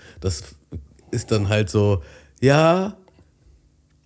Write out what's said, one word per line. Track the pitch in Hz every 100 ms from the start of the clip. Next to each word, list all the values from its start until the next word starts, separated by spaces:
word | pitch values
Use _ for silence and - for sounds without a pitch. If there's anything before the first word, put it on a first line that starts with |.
| - -
Das | 92 - - - _ - - _ -
ist | 117 -
dann | 107 98
halt | 107 104
so, | 107 104 92 - - _ -
ja, | 127 147 160 180 196 - _ _ _ _ _ _ _ _ _ _